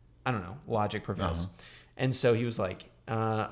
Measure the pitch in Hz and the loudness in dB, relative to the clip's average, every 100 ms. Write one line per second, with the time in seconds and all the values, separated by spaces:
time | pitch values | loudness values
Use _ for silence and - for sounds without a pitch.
0 | - - 131 113 87 131 - 110 104 107 | -20 -6 -2 -2 -4 -10 -2 0 2 -2
1 | - 107 90 85 90 - - - - - | -4 -2 0 0 -2 -8 -20 -20 -20 -2
2 | 131 123 123 113 120 113 92 - - - | 0 4 4 4 2 0 -4 -4 -14 -18
3 | - 110 110 110 104 | -4 0 2 0 0